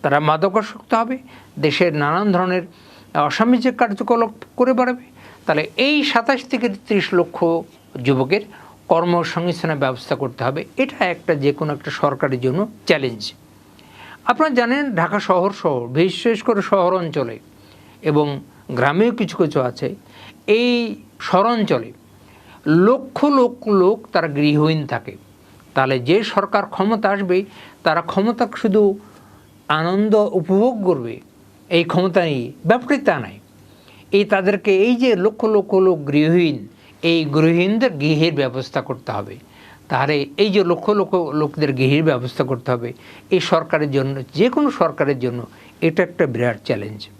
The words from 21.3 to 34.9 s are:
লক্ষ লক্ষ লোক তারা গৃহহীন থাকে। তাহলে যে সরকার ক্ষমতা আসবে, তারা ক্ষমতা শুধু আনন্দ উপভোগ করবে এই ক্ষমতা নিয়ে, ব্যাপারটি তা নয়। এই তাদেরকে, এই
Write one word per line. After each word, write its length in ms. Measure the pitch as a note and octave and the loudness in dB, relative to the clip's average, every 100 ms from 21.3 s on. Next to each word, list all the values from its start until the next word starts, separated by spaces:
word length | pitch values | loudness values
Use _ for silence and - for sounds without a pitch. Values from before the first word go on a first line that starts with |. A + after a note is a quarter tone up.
| F#3 G#3+ A#3 G#3 C3+ A#2 - _ - - - - - D3+ D#3+ G3 | 2 2 0 0 -2 -4 -18 _ -20 -20 -20 -20 -8 2 4 6
লক্ষ 300 | C4 C4 - D4 C#4 | 4 -2 -2 2 4
লক্ষ 240 | A#3+ A#3+ A3 G3 | 2 0 0 4
লোক 160 | F3+ A3+ - | 4 2 -2
তারা 140 | F#3+ D#3+ C#3+ | -2 -2 0
গৃহহীন 440 | D3 D3 D#3 D#3+ C#3+ | 2 4 2 0 -4
থাকে। 220 | A#2+ - - - - - - - | -8 -8 -18 -20 -20 -20 -20 -6
তাহলে 220 | - C3 C3 A#2+ | -2 0 0 2
যে 80 | F#3+ A3 | 0 2
সরকার 300 | - G3 G3+ G3+ - | -2 0 -2 -2 -2
ক্ষমতা 320 | G3 A3+ G#3+ G3 | -2 0 0 -2
আসবে, 220 | F#3+ F3+ G3 - - - D#3+ | 0 -2 -2 -16 -20 -4 0
তারা 160 | D#3+ | 0
ক্ষমতা 420 | E3 - G#3+ A3+ A#3+ - | -2 -2 0 0 -4 -2
শুধু 220 | A3+ G#3 G3+ G3+ - - - - _ _ - | 0 4 2 0 -10 -20 -20 -20 _ _ -4
আনন্দ 440 | D3+ E3 F#3+ G#3+ G#3+ G#3 F#3 | -2 0 0 2 2 2 -2
উপভোগ 340 | E3 F#3+ A#3+ A#3 F#3 | 0 2 2 0 -2
করবে 280 | D3 A#2 A2 - - - _ - | -2 -4 -12 -16 -20 -20 _ 0
এই 140 | E3+ E3+ | 0 2
ক্ষমতা 300 | - F#3 F3+ E3+ | 0 2 0 0
নিয়ে, 260 | C3+ A#2+ - D#3+ | -2 -6 -8 0
ব্যাপারটি 280 | A#3 - C#4+ - | 0 2 0 0
তা 80 | D#3 | -2
নয়। 160 | G2+ G2+ _ - - - - - - G3 | -6 -16 _ -20 -20 -20 -20 -20 0 0
এই 80 | G3+ | 2
তাদেরকে, 380 | G3+ F#3 G3+ G#3 F#3+ | 2 0 0 2 2
এই 80 | A3 | 4